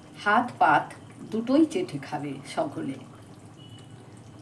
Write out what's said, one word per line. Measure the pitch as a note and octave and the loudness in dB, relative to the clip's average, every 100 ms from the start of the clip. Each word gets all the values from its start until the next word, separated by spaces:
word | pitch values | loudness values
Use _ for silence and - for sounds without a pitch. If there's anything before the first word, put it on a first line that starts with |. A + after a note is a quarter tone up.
| - - | -20 -6
হাত | G#3 G#3+ B3+ - | 2 2 2 2
পাত | E3 C#3+ - - - - - | 4 4 2 -8 -18 -18 -6
দুটোই | A3 A#3 C#4 D#4 | -4 2 4 4
চেটে | F#4 - C#3+ - | 2 -4 -6 -8
খাবে | D3 C#3+ C#3 - - | -8 -6 -8 -6 -4
সকলে। | D#3 - D3+ B2+ - - - - - - - - - - - - - - | -4 -4 -8 -8 -14 -20 -20 -20 -20 -20 -20 -20 -20 -20 -20 -20 -20 -6